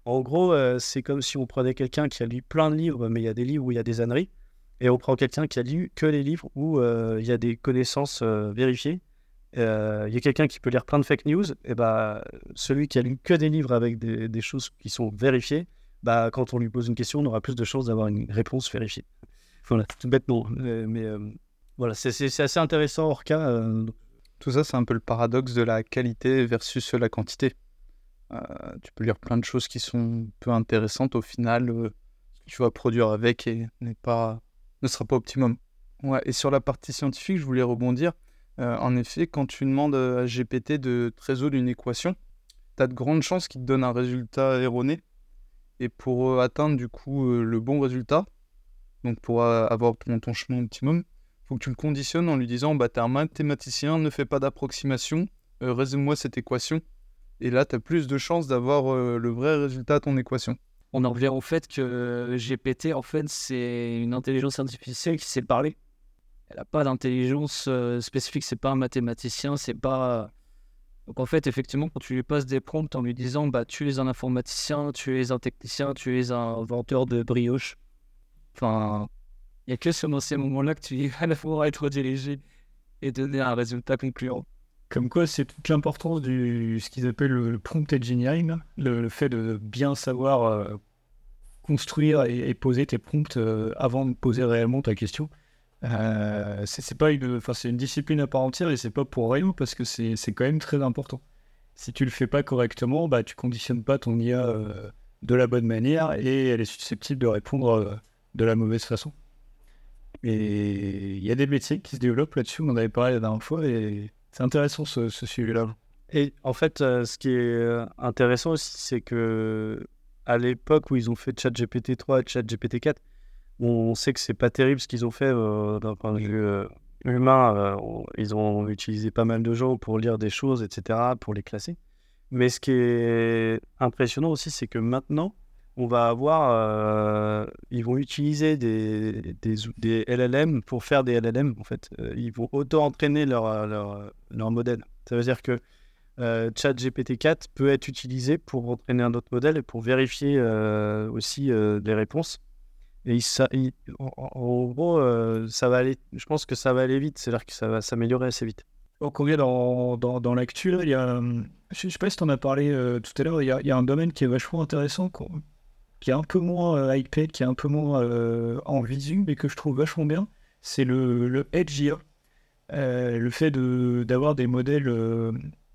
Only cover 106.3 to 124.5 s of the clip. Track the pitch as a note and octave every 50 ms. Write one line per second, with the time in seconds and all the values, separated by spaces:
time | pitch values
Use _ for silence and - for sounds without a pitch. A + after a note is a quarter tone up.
106.3 | C3 C3+ C3 C3 A#2+ A2+ A2+ G#2 - - - - - - - - C#3+ C3 B2+ A#2
107.3 | G#2 G#2+ - - - C3+ C3+ A#2+ A2+ A2 G#2 G#2 G#2+ G#2+ - _ _ _ _ _
108.3 | - - A2 A2+ A2+ A2+ A2+ G#2+ A2+ A#2 - - A#2 G#2+ - D#3 C#3+ - - -
109.3 | _ _ - - - _ - - _ - - - - - - - - - - A#2+
110.3 | A2 A2 G#2+ G#2+ G2+ G#2 G#2 G2+ G2+ G2 G2+ G2+ F#2+ G2+ G2 G2 G2 G2 F#2+ G#2+
111.3 | A#2 C3 C#3 C#3 C#3+ C3+ - - D3+ G3 - - - B2 B2 B2 A#2 B2 D3+ D#3
112.3 | - C#3+ A#2+ - - - D#3+ D3 B2 A#2 A2+ A2 - A#2+ B2 B2+ B2+ A#2 A2+ A2
113.3 | A2 A2 - - D#3 E3 D#3 C#3+ A#2+ A2+ A2 G#2 G#2 G#2 G#2 G#2+ - _ _ _
114.3 | - - D3 C#3 - D3+ C#3+ D3 - - D3+ D3 - B2+ A#2 A2+ - - - -
115.3 | - - A#2+ A2+ A2+ A#2 A2+ A2 A2 - _ _ _ _ - - - D3+ C#3+ C#3+
116.3 | - - - C3+ B2+ - - D#3+ - - C#3+ C3 B2 B2 A#2+ A#2 - - - C3+
117.3 | B2+ B2 A#2+ A#2+ A#2 A#2 A#2 A#2 A#2 A#2 A#2 - - - - B2 A2+ - C3 A#2+
118.3 | B2 A#2+ - E3+ D#3+ D#3 - - - - - - C3 A#2+ - - B2 A#2 A2+ A2+
119.3 | A2 A2 A2 A2 A2 A2 A2 A2 G#2+ - - - _ _ _ - - - - -
120.3 | A#2+ A#2+ B2 B2 B2 - - - D3+ D#3 D3+ - C3+ B2+ A2+ A#2 A#2 - - -
121.3 | A#2+ - - C3 A#2+ A#2+ A#2+ A2 - B2 A2+ - B2+ A#2 - - C3+ C3 B2+ -
122.3 | - B2+ A#2 A2 A#2 G#2+ - A#2 - B2 - D3+ C#3+ - - - - - - -
123.3 | - - - - - - B2 A#2+ A#2+ A2+ A2+ A2+ A#2 - - - B2+ - - -
124.3 | A2+ - - A#2+